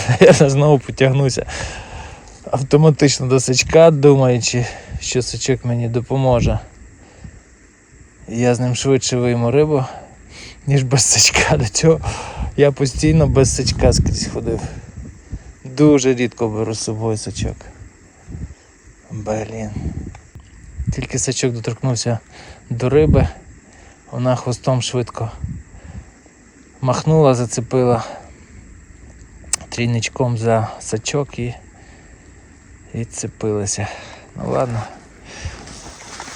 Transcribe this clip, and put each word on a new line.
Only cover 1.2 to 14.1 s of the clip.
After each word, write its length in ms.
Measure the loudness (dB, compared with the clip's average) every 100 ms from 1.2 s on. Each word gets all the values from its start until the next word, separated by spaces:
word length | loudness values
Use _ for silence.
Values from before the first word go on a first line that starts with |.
| 0 -2 -6 -10 -10 -12 -16 -16 -16 -20 -20 -20 -8
автоматично 760 | -6 2 4 6 6 2 2 0
до 120 | 0
сачка, 520 | 2 0 4 8 8
думаючи, 760 | 8 6 6 4 2 0 -2 -4 -8 -14 -10
що 220 | -4 -4
сачок 440 | -4 -6 -2 -2 -2
мені 220 | -4 -2
допоможе. 720 | -4 -2 0 2 2 2 -2 -6 -20 -20 -20 -20 -20 -20 -20 _ _ -20 _ _ -20 -20 _ -8
І 100 | 0
я 160 | 2 2
з 40 |
ним 160 | 0 0
швидше 420 | 2 2 2 0
вийму 340 | 0 2 2
рибу, 340 | 2 2 0 -2 -10 -20 -20 -20 -20 -20 -10 0
ніж 160 | 0
без 200 | 2 2
сачка. 540 | 2 2 2 2 0 0
До 100 | 0
цього 320 | 2 2 2 -2 -8 -10 -8 -6 2
я 140 | 2
постійно 560 | 4 -2 0 2 4 4
без 280 | 4 2 2
сачка 380 | -2 2 2
скрізь 360 | 4 0